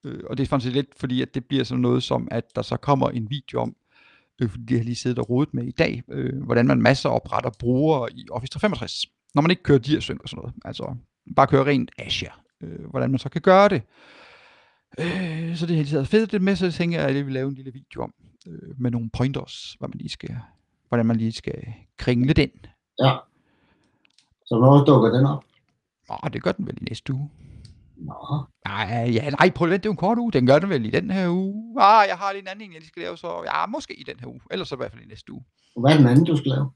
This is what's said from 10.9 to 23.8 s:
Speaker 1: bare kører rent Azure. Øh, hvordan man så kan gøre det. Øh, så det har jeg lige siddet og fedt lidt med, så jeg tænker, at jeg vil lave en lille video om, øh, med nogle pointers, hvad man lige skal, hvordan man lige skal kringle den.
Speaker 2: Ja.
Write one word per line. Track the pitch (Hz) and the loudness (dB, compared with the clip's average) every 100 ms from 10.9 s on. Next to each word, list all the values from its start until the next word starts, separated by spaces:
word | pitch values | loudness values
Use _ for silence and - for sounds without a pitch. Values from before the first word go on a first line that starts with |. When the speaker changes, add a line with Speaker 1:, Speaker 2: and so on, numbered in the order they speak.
| 123 _ _ - - | -12 _ _ -4 2
Speaker 1:
bare | 135 | 4
kører | 135 135 | 4 4
rent | 139 - - | 0 -2 -10
Azure. | - - - - _ _ | -8 -6 -8 -14 _ _
Øh, | - - - | -16 -14 -8
hvordan | 127 123 | -4 -2
man | 131 | -2
så | 139 | -4
kan | 160 | 0
gøre | - 185 202 | 4 6 6
det. | 170 - _ - - - - - _ _ _ _ - | 2 -4 _ -20 -20 -20 -20 -20 _ _ _ _ -8
Øh, | 170 185 175 160 165 170 | -6 -4 -4 -6 -6 -4
så | 170 | 0
det | |
har | 165 | 0
jeg | |
lige | 143 | 2
siddet | 151 | 0
og | 135 | 4
fedt | 214 220 | 2 2
lidt | 214 | 0
med, | 190 190 | 2 2
så | 185 | 0
jeg | |
tænker, | 160 170 165 | 0 -2 0
at | 143 139 | 0 0
jeg | 139 | -2
vil | |
lave | 131 135 | -4 -4
en | 139 | -6
lille | 135 | -14
video | 123 _ - | -18 _ -12
om, | 58 _ _ _ - | -12 _ _ _ -18
øh, | 80 85 123 | -16 -14 -4
med | 123 | -2
nogle | 117 113 | -2 -4
pointers, | - 127 131 - - - - | -2 -2 -2 -10 -16 -18 -12
hvad | - | -12
man | - | -10
lige | - | -12
skal, | - - 120 - _ _ _ _ | -12 -10 -10 -12 _ _ _ _
hvordan | 120 113 | 0 2
man | 113 | 2
lige | 113 | -2
skal | 113 - - 117 110 _ - | -4 -8 -8 -12 -16 _ -6
kringle | - 123 131 | 0 2 4
den. | 160 - _ - _ _ - | 4 2 _ -20 _ _ 2
Speaker 2:
Ja. | 131 - - _ _ _ _ _ | 2 2 -8 _ _ _ _ _